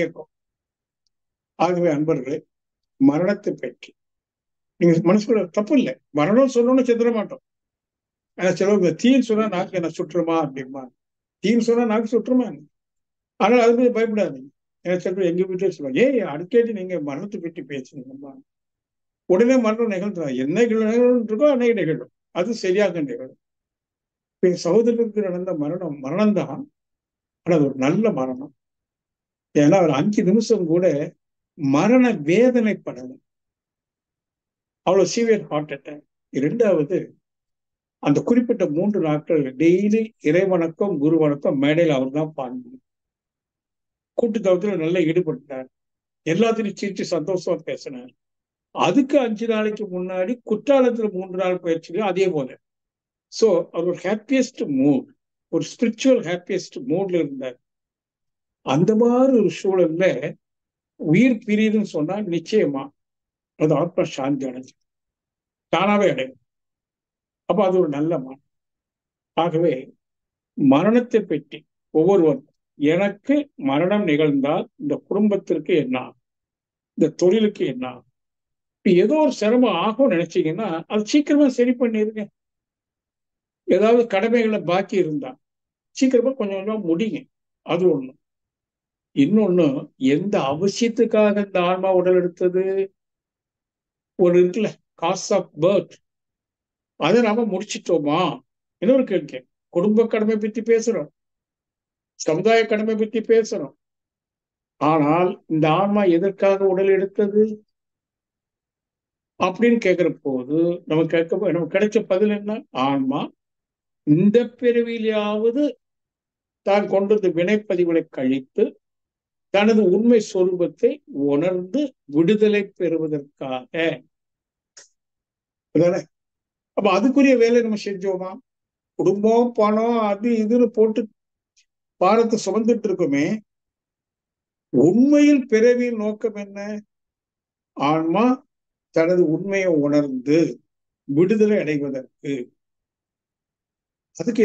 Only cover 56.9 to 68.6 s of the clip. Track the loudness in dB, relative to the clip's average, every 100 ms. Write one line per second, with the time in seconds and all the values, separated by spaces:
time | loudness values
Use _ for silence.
56.9 | -4 -2 -2 -2 -6 -12 -14 _ _ _
57.9 | _ _ _ _ _ _ _ -2 0 2
58.9 | 4 4 4 4 4 2 0 -2 2 2
59.9 | 2 0 0 -6 -10 _ _ _ _ _
60.9 | -8 0 4 4 2 -2 0 2 0 -2
61.9 | -4 -4 -4 -4 -6 -2 0 0 -2 -10
62.9 | _ _ _ _ _ _ -4 0 0 -2
63.9 | -2 -4 -4 -4 -4 -6 -10 -16 _ _
64.9 | _ _ _ _ _ _ _ _ -2 0
65.9 | 2 2 0 -6 -10 _ _ _ _ _
66.9 | _ _ _ _ _ -4 0 0 2 0
67.9 | -2 -4 -4 -8 -18 _ _